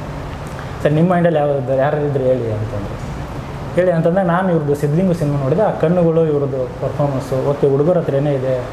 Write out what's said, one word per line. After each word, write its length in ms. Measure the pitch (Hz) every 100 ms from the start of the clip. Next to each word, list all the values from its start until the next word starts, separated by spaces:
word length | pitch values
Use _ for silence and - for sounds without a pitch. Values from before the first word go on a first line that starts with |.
| - - - - - - - -
"ಸರ್, 100 | 151
ನಿಮ್ಮ 200 | 151 175
ಮೈಂಡಲ್ಲಿ 260 | 175 170 156
ಯಾವ್ದು, 360 | 147 139 127
ಯಾರು 220 | 135 139 151
ಇದ್ರು 280 | 147 131
ಹೇಳಿ" 280 | 127 127 113
ಅಂತಂದ್ರು. 420 | 107 110 107 101 101 - - - - - - -
ಹೇಳಿ 160 | 175 180
ಅಂತಂದಾಗ 360 | 165 170 185 180
ನಾನು 260 | 170 190
ಇವ್ರದ್ದು 220 | 160 147
ಸಿದ್ಲಿಂಗು 400 | 143 147 156 190
ಸಿನಿಮಾ 240 | 170 147 143
ನೋಡಿದೆ, 240 | 135 165
ಆ 80 | 202
ಕಣ್ಣುಗಳು, 560 | 143 160 180 165 160 160
ಇವ್ರದ್ದು 560 | 147 139 131 123 -
ಪರ್ಫಾರ್ಮೆನ್ಸು, 680 | 135 - 143 131 - 131 131
ಓಕೆ, 160 | 143 143
ಹುಡುಗರ 320 | 139 151 170
ಹತ್ರ 160 | 151
ಏನೇ 200 | 139 147
ಇದೆ 340 | 139 131 127 117